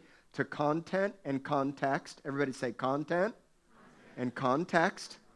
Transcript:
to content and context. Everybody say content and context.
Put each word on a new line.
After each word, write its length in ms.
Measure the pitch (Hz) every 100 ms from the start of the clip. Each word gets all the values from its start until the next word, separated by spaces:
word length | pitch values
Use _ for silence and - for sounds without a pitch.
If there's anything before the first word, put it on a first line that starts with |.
| - - _
to 100 | -
content 720 | - - 147 160 165 190 196 -
and 200 | 143 135
context. 760 | 135 143 135 139 139 143 - - 147
Everybody 260 | 139 139
say 200 | 123 127
content 640 | - 131 143 151 175 208 - _ _ _ - - - - -
and 160 | 127
context. 840 | - 131 139 175 175 180 - - - -